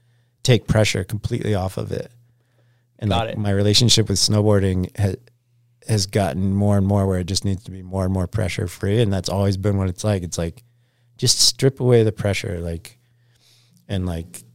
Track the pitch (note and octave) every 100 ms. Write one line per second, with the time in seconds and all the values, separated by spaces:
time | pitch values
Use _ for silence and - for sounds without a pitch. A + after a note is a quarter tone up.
0 | _ _ _ _ - A#2 - A2 G#2+ G2+
1 | F#2 G#2 - A#2+ - G2+ F#2 - A2 -
2 | - _ _ _ _ _ _ _ _ _
3 | G#2+ A2+ A2 - G2+ G2 G#2 G2+ A#2 A2+
4 | G#2 F#2+ - G#2 G#2 G2+ F#2+ F#2 F2+ -
5 | G#2 - _ _ _ _ _ _ - A2
6 | F#2+ G#2+ F#2+ D#2 F#2+ G2 G#2 G2+ F#2+ G2+
7 | F#2+ F#2 F2 F#2+ G2+ F2+ - F#2+ F#2 F#2+
8 | F#2 F#2+ F2+ - F#2+ - F#2+ - G2 A2
9 | A2 F#2+ - G2 G2 F#2+ G#2 G2 F#2 F2
10 | G#2+ G2+ F2 - E2+ - _ _ _ _
11 | _ - B2 - - - C3+ - B2 A#2+
12 | A2 - G2+ F#2+ - F2 E2+ E2+ - -
13 | _ _ _ _ _ _ _ _ - G2
14 | F2+ E2 E2 - -